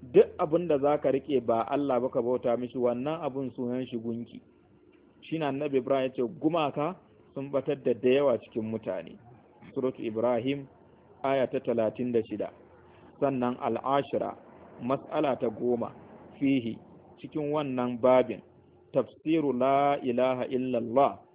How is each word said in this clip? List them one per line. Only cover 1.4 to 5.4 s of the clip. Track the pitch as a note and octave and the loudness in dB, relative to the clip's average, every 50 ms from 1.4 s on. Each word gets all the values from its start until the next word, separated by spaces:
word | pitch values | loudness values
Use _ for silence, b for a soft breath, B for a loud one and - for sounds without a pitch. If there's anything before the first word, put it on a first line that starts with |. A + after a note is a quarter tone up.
| A#2+ | 0
ba | A2+ A#2 A2+ A2 - | 2 0 0 0 0
Allah | C#3 C#3 C#3+ C#3 C3 A#2+ | -2 -2 0 0 0 0
ba | A#2+ C3 | 0 0
ka | - C#3 | -2 -2
bauta | A#2 A#2+ B2+ B2 - B2+ A#2 A#2 | -2 0 -2 -2 0 -2 -2 -2
mishi, | B2 A#2+ - C3+ | -2 -6 -4 0
wannan | A#2+ A#2+ A#2+ B2 B2+ D3 D#3 E3 E3+ | 0 0 0 0 -4 -6 -6 -4 -6
abun | C#3+ B2 C3+ C#3 B2+ A2 - | -6 -6 -4 -8 -8 -6 -6
sunan | B2+ A#2+ B2 B2+ C3 B2 | -6 -4 -4 -4 -6 -6
shi | - A#2 | -8 -8
gunki. | A2+ A#2 A2+ A#2 A#2 - - - - _ _ _ _ _ - _ _ - _ - _ - _ _ | -6 -6 -6 -6 -8 -12 -14 -20 -20 _ _ _ _ _ -20 _ _ -20 _ -20 _ -20 _ _
Shi | - - D#3 | -12 -8 -6
na | E3 | -2